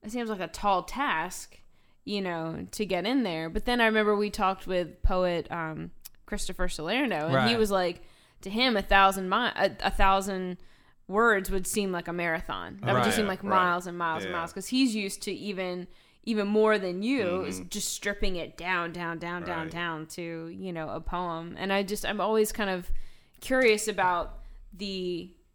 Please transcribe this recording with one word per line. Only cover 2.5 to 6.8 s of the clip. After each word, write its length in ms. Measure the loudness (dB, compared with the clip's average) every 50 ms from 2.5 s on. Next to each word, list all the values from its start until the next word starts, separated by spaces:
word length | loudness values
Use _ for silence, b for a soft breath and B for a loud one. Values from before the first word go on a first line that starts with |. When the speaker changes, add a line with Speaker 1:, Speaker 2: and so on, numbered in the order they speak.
| -6 -6 -10 -10
Speaker 1:
to 160 | -6 -6 -4
get 180 | -2 -2 -2 0
in 160 | 2 2 2 2
there. 280 | 0 -2 -2 -4 -4
But 160 | -4 -4 -2
then 160 | 0 2 4 4
I 40 |
remember 300 | 4 6 4 4 4 4
we 140 | 2 2 -2
talked 360 | 0 0 2 2 0 0 -4
with 360 | -2 0 0 0 -2 -6 0 _
poet, 440 | 2 4 4 2 2 2 0 -2 -4 -6
um, 380 | -6 -4 -6 -6 -8 -10 -12 -12 -16 -18 -20 -20 -20 -10
Christopher 440 | -8 -6 -4 -4 -4 -2 0 0 0
Salerno, 580 | 0 -2